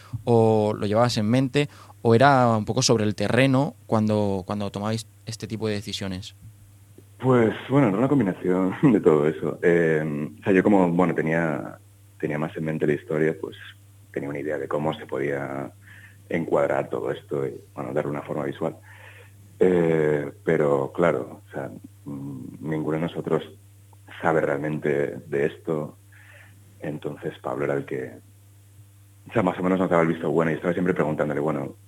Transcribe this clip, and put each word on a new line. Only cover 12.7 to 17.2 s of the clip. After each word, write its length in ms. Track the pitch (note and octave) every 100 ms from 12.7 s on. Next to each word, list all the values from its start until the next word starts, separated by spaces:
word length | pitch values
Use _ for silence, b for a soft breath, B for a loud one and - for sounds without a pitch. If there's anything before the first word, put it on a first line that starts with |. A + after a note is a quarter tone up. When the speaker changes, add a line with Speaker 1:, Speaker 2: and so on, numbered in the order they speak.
| D#2 D2+
Speaker 2:
la 60 |
historia, 420 | D2 - D#2 D#2 D#2
pues 160 | - - - - - - -
tenía 160 | - C#2+
una 120 | C#2+
idea 180 | D2 D2
de 100 | C#2
cómo 240 | D2 D#2
se 140 | D2 -
podía 640 | C2+ C#2+ C#2 C#2 C2+ C#2 - B B B B -
encuadrar 640 | F2+ D#2+ D#2 C#2 C2+ -
todo 200 | C2 A#1
esto 360 | -